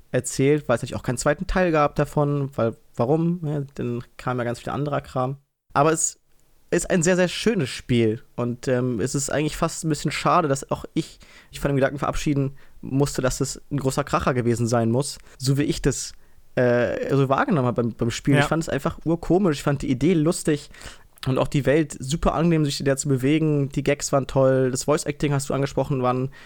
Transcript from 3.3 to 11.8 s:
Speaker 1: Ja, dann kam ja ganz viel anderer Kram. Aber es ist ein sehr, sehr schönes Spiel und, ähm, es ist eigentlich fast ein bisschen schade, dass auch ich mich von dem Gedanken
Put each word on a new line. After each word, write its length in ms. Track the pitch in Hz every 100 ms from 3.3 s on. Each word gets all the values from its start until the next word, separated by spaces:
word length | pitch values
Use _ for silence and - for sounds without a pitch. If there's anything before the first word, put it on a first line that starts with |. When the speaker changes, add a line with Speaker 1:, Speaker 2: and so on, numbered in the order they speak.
| 180
Speaker 1:
Ja, 160 | 151 147 139
dann 280 | - 123 120 - -
kam 220 | 127 123
ja 60 |
ganz 160 | 120 117
viel 100 | -
anderer 300 | 113 147 143
Kram. 340 | - 131 127 139 _ _ _
Aber 180 | - 151
es 260 | 160 - - _ _ _ _ _
ist 180 | 180 -
ein 120 | 185
sehr, 140 | 160 180
sehr 120 | 175
schönes 400 | - 214 214 123
Spiel 540 | - - 120 113 113 -
und, 320 | - 120 117 139
ähm, 300 | 123 127 113
es 140 | 127
ist 160 | 143 -
eigentlich 260 | 139 151 -
fast 280 | 165 -
ein 40 | 160
bisschen 220 | 147 151
schade, 380 | - 147 165 151
dass 220 | 135 -
auch 140 | 139 -
ich 240 | 165 - - - - -
mich 100 | -
von 100 | 143
dem 60 |
Gedanken 220 | 139